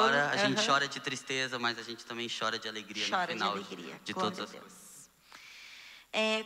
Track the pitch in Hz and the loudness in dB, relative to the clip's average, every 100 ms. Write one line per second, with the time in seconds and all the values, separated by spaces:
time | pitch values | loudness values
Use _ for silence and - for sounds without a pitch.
0 | 220 143 143 - - 131 - 139 139 139 | 8 6 4 4 4 4 4 4 4 -2
1 | 135 131 - 131 131 123 120 117 113 113 | -4 -6 -2 -2 0 0 0 -2 -6 -10
2 | - 117 117 - 110 110 110 107 98 202 | -8 -6 -4 -2 0 0 -4 -8 -6 -4
3 | - 196 175 165 202 202 196 185 170 - | 0 2 2 2 0 0 -4 -10 -10 -10
4 | - 104 185 - 104 - - - - - | -6 -2 -2 -2 -8 -10 -16 -18 -20 -20
5 | - _ - - - - - - - - | -20 _ -20 -20 -20 -18 -18 -18 -18 -20
6 | - 214 220 220 | -4 2 4 2